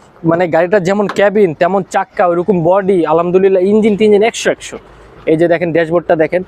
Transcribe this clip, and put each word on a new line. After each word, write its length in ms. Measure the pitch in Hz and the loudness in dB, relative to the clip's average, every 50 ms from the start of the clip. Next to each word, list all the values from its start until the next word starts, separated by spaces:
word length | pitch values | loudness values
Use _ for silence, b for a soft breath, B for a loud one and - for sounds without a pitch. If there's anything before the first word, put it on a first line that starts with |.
| - - _ - - | -20 -20 _ -8 -4
মানে 220 | 165 165 170 185 170 | -2 0 0 0 0
গাড়িটা 320 | 151 160 175 180 180 214 | 0 0 0 2 0 0
যেমন 280 | 170 170 196 208 208 185 | 0 0 -2 -2 -2 -4
কেবিন 460 | - - 196 208 190 214 208 175 147 | -2 0 0 0 2 2 0 0 0
তেমন 300 | - 175 170 185 202 185 - | 0 -2 0 0 -2 -4 -4
চাক্কা, 380 | - 202 190 - - - 196 180 | -4 -4 -4 -4 -4 -2 0 0
ওইরকম 360 | 170 170 180 170 202 180 156 | 0 -2 0 0 0 0 2
বডি, 420 | 165 180 202 196 180 202 180 160 | 0 0 0 0 0 0 0 0
আলহামদুলিল্লাহ, 580 | 151 156 165 170 175 175 185 190 196 190 185 180 | 0 0 0 0 0 0 2 2 2 2 2 0
ইঞ্জিন 340 | 196 208 220 208 226 208 185 | 2 2 2 2 2 0 2
টিঞ্জিন 260 | 220 214 208 196 208 | 2 2 2 2 2
একশো 280 | 233 - - - 196 | 0 -2 -4 -4 -4
একশো। 260 | - - - - - - - - - - - - - - - | -4 -4 -6 -16 -16 -16 -18 -20 -20 -20 -20 -20 -20 -10 -4
এই 120 | - 160 156 | -2 0 2
যে 100 | 170 170 | 2 2
দেখেন 240 | 170 160 175 170 | 0 0 -2 -2
ড্যাশবোর্ডটা 440 | 151 165 170 156 165 175 156 - 180 | -2 -2 -2 0 -2 -2 0 0 0
দেখেন, 280 | 156 156 151 - 185 185 | 0 0 0 -2 -4 -6